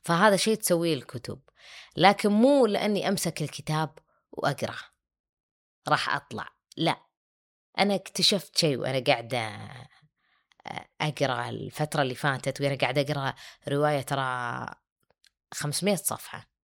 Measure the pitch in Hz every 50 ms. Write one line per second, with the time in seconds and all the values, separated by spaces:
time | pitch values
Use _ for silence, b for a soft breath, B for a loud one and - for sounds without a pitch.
0 | _ - 170 170 202 220 202 175 - 220 220 208 - - 180 165 170 170 156 127
1 | 120 - - 120 - - 147 - _ _ B B B B B B B B B -
2 | 160 190 202 196 - 208 208 214 233 269 285 277 247 214 202 - - 208 208 185
3 | - 185 202 - - 175 - - 156 143 - - - - 156 156 160 151 _ -
4 | _ _ _ _ _ _ - - - 139 139 - - 107 - - - - _ _
5 | _ _ _ _ _ _ _ _ _ _ _ _ _ _ _ _ _ - 151 147
6 | - - - - - _ - 107 113 - _ _ _ _ - - 160 165 139 -
7 | _ _ _ _ _ _ _ _ _ _ _ _ _ _ _ - - 202 202 190
8 | - - _ - 180 - 214 185 - - _ - 175 156 139 113 101 127 131 135
9 | 123 147 135 117 120 113 131 120 113 107 104 104 107 - 123 123 120 - b b
10 | b _ _ _ _ _ _ _ _ _ _ _ - - - - - _ _ _
11 | 151 151 147 - 143 127 127 120 120 120 117 110 107 98 - - 151 151 - 156
12 | 139 127 123 - - 147 135 127 - 139 131 - 143 139 139 127 143 123 135 147
13 | 139 135 147 139 135 131 - B B B B B _ - 139 143 151 151 151 139
14 | 131 - 143 135 135 131 127 123 123 120 123 127 123 - - _ _ _ _ _
15 | _ _ _ _ _ _ _ _ _ _ - - - 147 143 - 170 202 202 165
16 | - - - - - - - 165 - _ _ _